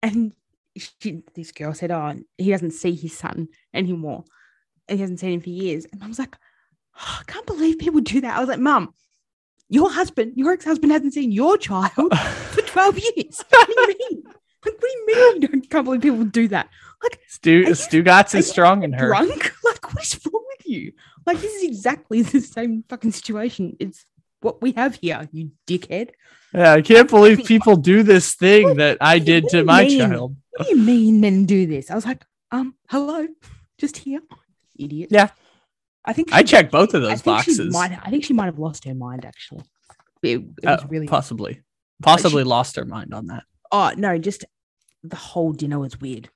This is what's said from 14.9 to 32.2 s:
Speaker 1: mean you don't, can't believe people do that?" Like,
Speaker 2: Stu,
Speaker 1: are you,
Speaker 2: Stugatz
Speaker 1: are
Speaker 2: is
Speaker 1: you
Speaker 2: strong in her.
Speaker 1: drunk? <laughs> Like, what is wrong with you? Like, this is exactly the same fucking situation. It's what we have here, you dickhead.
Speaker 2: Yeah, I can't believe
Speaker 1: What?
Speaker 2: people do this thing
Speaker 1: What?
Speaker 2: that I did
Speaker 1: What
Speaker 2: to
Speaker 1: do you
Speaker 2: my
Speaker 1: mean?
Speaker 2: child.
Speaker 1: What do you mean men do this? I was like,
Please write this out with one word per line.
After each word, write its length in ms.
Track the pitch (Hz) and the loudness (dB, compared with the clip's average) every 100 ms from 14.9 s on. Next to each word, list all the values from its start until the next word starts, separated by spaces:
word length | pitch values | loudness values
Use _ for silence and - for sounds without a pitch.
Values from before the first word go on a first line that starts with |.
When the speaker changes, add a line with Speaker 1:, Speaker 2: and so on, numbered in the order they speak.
| 523 427 | -6 -4
Speaker 1:
mean 360 | 453 494 392 | 4 4 4
you 60 | 277 | -2
don't, 220 | 277 254 | -4 -4
can't 140 | 311 | -4
believe 160 | 254 262 | -2 -2
people 220 | 269 240 | 0 0
do 240 | 220 233 226 | -2 0 -2
that?" 220 | 190 - _ - _ | -2 -6 _ -20 _
Like, 180 | 466 - _ | -8 -8 _
Speaker 2:
Stu, 220 | - - | -4 4
Speaker 1:
are 180 | 165 185 | 6 6
you, 60 | |
Speaker 2:
Stugatz 580 | 170 - 156 170 180 202 | 0 0 2 6 6 6
Speaker 1:
are 40 | 202 | 2
Speaker 2:
is 80 | 180 | 0
Speaker 1:
you 60 | |
Speaker 2:
strong 300 | - 175 196 | 4 4 4
in 80 | 165 | -2
her. 160 | 131 127 | -2 0
Speaker 1:
drunk? 440 | 202 339 571 - - | 0 -2 -4 -8 -4
<laughs> 60 | |
Like, 300 | 466 - - | -4 -4 -10
what 80 | - | -12
is 140 | 640 - - | -10 -10 -8
wrong 180 | 392 494 539 | -10 -10 -18
with 100 | 370 | -10
you? 260 | 208 - - _ _ - | -10 -10 -18 _ _ -6
Like, 120 | 339 | -6
this 140 | 415 | -6
is 80 | 415 | -6
exactly 580 | 359 220 233 294 _ 220 | -6 -4 -4 -6 _ -2
the 180 | 226 285 | 0 0
same 440 | - - 240 226 - | -2 -8 -6 -6 -10
fucking 240 | 247 226 | -8 -6
situation. 640 | 202 - 214 233 - 180 - | -6 -10 -8 -8 -8 -10 -10
It's 240 | 196 - _ _ _ _ | -14 -14 _ _ _ _
what 200 | 226 - | -8 -4
we 100 | 247 | -6
have 220 | 226 262 240 | -2 -4 -4
here, 320 | 175 151 151 | -8 -8 -10
you 180 | 160 160 _ - | -14 -14 _ -8
dickhead. 440 | 180 - 175 240 _ _ _ _ | -8 -6 -10 -10 _ _ _ _
Speaker 2:
Yeah, 200 | 180 175 | 4 6
I 80 | 156 | 6
can't 260 | 151 226 240 | 8 8 8
believe 300 | 220 208 220 | 8 8 8
Speaker 1:
What? 80 | 240 | 4
Speaker 2:
people 280 | 226 220 190 | 2 6 4
do 260 | 143 196 | 6 4
this 320 | 214 190 - | 6 4 4
thing 300 | - 180 208 190 | 0 4 6 6
Speaker 1:
What? 80 | 151 | 4
Speaker 2:
that 220 | 147 135 | 2 2
I 180 | 147 170 | 4 4
did 260 | 160 170 | 4 2
Speaker 1:
What 60 | 160 | 2
Speaker 2:
to 60 | 170 | 0
Speaker 1:
do 40 | |
you 40 | 165 | 4
Speaker 2:
my 180 | 175 | 6
Speaker 1:
mean? 140 | 269 277 | 6 2
Speaker 2:
child. 380 | 226 120 127 139 _ - | 0 -2 -6 -12 _ -10
Speaker 1:
What 100 | 571 | 0
do 80 | 330 | 2
you 60 | |
mean 380 | 220 240 220 220 | 4 4 4 4
men 240 | 208 190 190 | 4 2 2
do 200 | 196 180 | 2 0
this? 240 | 147 139 | -4 -6
I 40 | |
was 100 | 208 226 | -8 -6
like, 180 | 262 | -10